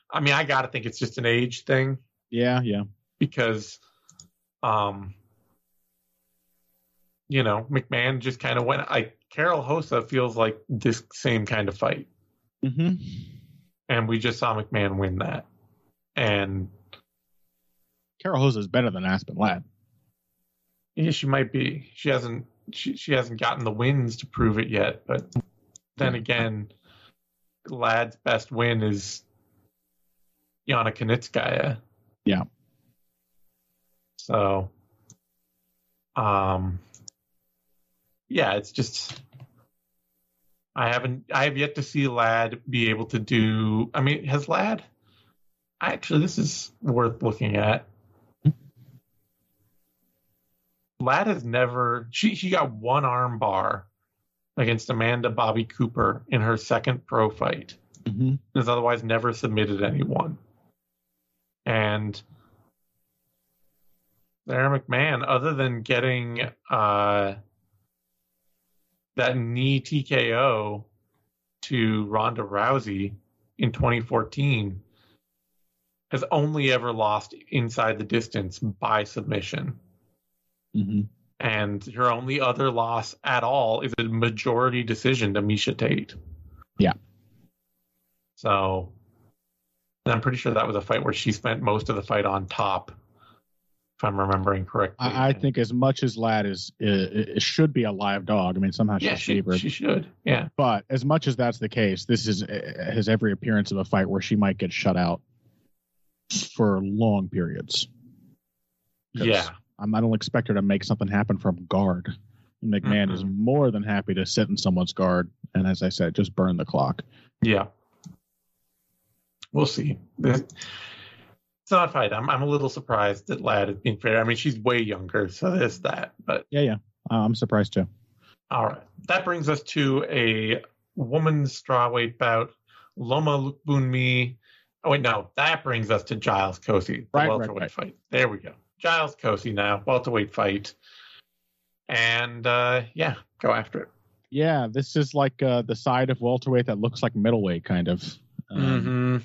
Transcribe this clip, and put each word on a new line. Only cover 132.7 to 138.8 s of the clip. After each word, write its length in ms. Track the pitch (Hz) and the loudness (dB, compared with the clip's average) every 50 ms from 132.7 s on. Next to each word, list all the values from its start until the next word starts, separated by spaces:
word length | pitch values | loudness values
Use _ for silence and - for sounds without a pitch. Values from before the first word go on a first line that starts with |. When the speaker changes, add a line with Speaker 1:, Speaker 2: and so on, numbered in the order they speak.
| _ - - _ - | _ -20 -20 _ -12
Speaker 1:
Loma 420 | - 127 117 131 156 156 151 143 139 135 139 143 - - 151 | -8 -4 -2 0 2 2 2 2 2 0 -4 -6 -6 -2 0
Lookboonmee. 680 | 143 139 131 127 127 127 127 127 123 123 123 123 123 - _ _ _ _ _ _ _ _ - | 2 2 2 2 0 2 2 2 2 2 0 -2 -4 -12 _ _ _ _ _ _ _ _ 0
Oh, 80 | 160 | 0
wait, 100 | 143 143 | 0 2
no. 280 | 123 117 110 104 - - - | 2 0 0 -2 -4 -6 -4
That 280 | 139 147 160 160 156 - | 0 0 0 0 -2 -2
brings 260 | 135 120 113 110 104 | -4 -2 -2 0 0
us 120 | 110 101 - | 0 0 0
to 120 | - 120 | -2 -6
Giles 440 | 104 - 117 101 98 98 95 92 - | -4 0 0 2 2 2 0 -2 -6
Cosey, 420 | - - 104 95 92 - - - | -2 0 0 0 0 0 -6 -6
the 60 | 113 - - | -6 -2 2
Speaker 2:
Right, 140 | 143 151 131 | 2 2 4
right, 100 | 110 107 | 2 0
Speaker 1:
welterweight 240 | 110 107 101 98 | -2 -4 -6 -6
Speaker 2:
right. 100 | 87 - | -8 -8
Speaker 1:
fight. 240 | - - - 190 - _ _ - | -8 -8 -10 -10 -12 _ _ -4
There 160 | - 127 127 113 | 0 0 2 0
we 80 | 104 - | 0 -4
go. 160 | - - - _ _ _ _ | -12 -16 -18 _ _ _ _
Giles 360 | - | -4